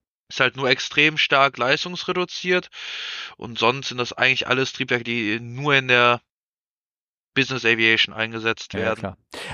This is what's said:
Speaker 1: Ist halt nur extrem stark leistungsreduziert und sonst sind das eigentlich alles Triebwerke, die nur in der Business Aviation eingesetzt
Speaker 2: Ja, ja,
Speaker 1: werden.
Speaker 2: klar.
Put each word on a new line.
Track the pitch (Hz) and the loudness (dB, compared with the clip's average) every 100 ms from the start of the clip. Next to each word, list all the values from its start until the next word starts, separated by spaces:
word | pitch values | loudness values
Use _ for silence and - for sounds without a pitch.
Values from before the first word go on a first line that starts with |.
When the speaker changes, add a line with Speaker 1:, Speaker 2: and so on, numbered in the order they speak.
| _ _ - | _ _ -6
Speaker 1:
Ist | - | 0
halt | 127 131 | 0 2
nur | 135 | 0
extrem | 135 - - 156 156 | 0 0 2 2 2
stark | - 139 139 127 | 2 4 4 2
leistungsreduziert | 120 170 180 175 - 180 180 - 180 180 - - - - - - - - | 0 0 -2 -8 -4 -4 -4 -4 -2 -2 -2 -14 -12 -10 -10 -10 -12 -14
und | 120 113 | -10 0
sonst | 117 135 - | 2 2 -4
sind | 123 | -6
das | 120 | -4
eigentlich | - 127 131 - | 0 2 2 0
alles | 127 131 | 0 0
Triebwerke, | - 131 123 | -4 -2 -2
die | 117 120 104 113 | -2 -2 -2 -2
nur | 120 123 143 | -6 -4 2
in | 139 127 | 2 4
der | 123 120 120 _ _ _ _ _ _ _ _ _ _ _ | 4 4 2 _ _ _ _ _ _ _ _ _ _ _
Business | 135 131 127 | -2 -2 0
Aviation | 113 113 113 113 - | 2 4 4 4 2
eingesetzt | 107 113 113 113 110 - | -2 -4 -2 -2 -4 -6
Speaker 2:
Ja, | 98 | -4
ja, | 110 | -2
Speaker 1:
werden. | 110 | -2
Speaker 2:
klar. | 98 - _ - - | -6 -10 _ -14 -12